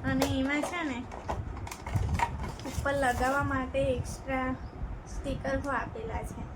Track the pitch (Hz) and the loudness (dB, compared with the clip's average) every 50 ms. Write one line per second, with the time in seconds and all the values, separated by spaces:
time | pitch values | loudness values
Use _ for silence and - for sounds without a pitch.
0 | - 262 269 262 269 285 285 269 262 269 285 294 294 - 349 349 330 294 254 240 | 2 2 4 4 4 4 4 2 2 2 2 2 0 0 0 -2 -2 -2 -2 -4
1 | 254 - - - - - - - - - - - - - - - - - - - | -6 -8 -10 -10 -6 -4 -4 -4 -4 -6 -6 -6 -6 -8 -8 -8 -8 0 0 2
2 | - - - - - - - - - - - - - 269 - - - 277 277 285 | 2 2 2 2 2 2 0 -4 -4 -4 -6 -6 -6 -4 -4 0 2 2 4 4
3 | 277 247 240 233 247 254 269 285 277 277 277 262 254 254 262 269 277 277 254 240 | 4 4 4 4 4 4 4 4 2 2 2 0 0 0 2 2 4 4 2 2
4 | 247 - - - - - 269 262 262 254 262 - - - - - - - - - | 0 -4 -6 -8 -4 0 0 2 2 2 0 -2 -4 -8 -6 -6 -6 -6 -6 -8
5 | - - - - - 277 262 - - 269 269 269 269 285 269 - - - - 233 | -8 -8 -8 -6 -2 -2 -2 -2 0 0 0 0 0 0 0 0 -2 -2 -6 -6
6 | 220 226 220 233 - - - - - - - | -6 -4 -4 -4 -4 -6 -6 -8 -8 -8 -10